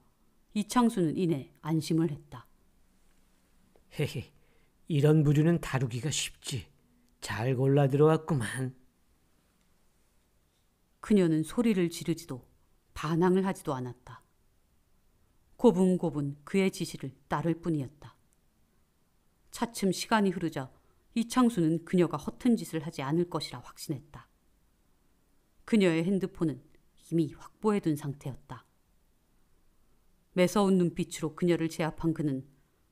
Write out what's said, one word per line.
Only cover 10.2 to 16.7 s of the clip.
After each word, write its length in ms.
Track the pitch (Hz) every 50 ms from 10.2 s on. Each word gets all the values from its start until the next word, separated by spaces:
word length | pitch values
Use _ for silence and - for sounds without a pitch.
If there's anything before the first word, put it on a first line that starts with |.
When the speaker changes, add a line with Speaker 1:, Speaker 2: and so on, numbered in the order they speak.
| _ _ _ _ _ _ _ _ _ _ _ _ _ _ _ _
Speaker 1:
그녀는 420 | - - 220 202 180 165 160 156 156
소리를 460 | - - - 233 233 202 185 175 165
지르지도 580 | 165 - - 170 160 160 - - 135 123 - _ _ _ _ _ _ _ _ _ _
반항을 520 | - - 151 170 160 180 185 180 190 190
하지도 280 | 196 185 185 - 160 139
않았다. 500 | 127 127 127 120 - _ - 123 - _ _ _ _ _ _ _ _ _ _ _ _ _ _ _ _ _ _ _ _ _ _ _ _ _ _ _
고분고분 840 | - - 240 175 180 190 185 180 175 180 165 139 - 147 139 143 - -
그의 260 | - - 196 190 190